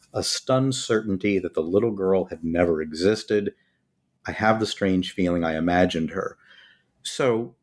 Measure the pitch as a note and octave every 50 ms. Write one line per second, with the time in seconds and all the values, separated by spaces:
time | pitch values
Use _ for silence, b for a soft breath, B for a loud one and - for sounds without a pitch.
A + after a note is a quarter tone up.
0 | _ _ - G#2+ - - - - - - C3 C3 C3+ C3+ C3 C3 - - A#2 A2
1 | A2 G#2+ F#2+ F#2 - G#2 G2 F#2 F2 E2+ - F2 D#2+ E2 F#2 G#2 A#2 A2+ G#2 G2
2 | F#2+ F#2+ F#2+ F#2 F2 - E2+ D#2+ E2 E2 E2 E2+ F2+ F2 E2 D#2 D#2 D#2 D#2 D#2
3 | F2+ G2+ A2 G#2 - - G#2+ G#2 G2+ G2+ - _ _ _ _ _ _ _ _ _
4 | _ _ _ _ - - E2+ - A2 A2 A2 A2 A2 - - - G2+ F#2+ F#2+ F#2
5 | F2+ - - G2 F2+ F2 F2 F2 E2+ D#2+ D#2+ D#2 E2 F2 F2 F2+ F#2 F2+ - E2
6 | E2 - - F#2+ - - - b b b b b b b b b b b b _
7 | - - - - C#3+ B2 A2+ A2+ A#2+ - _ _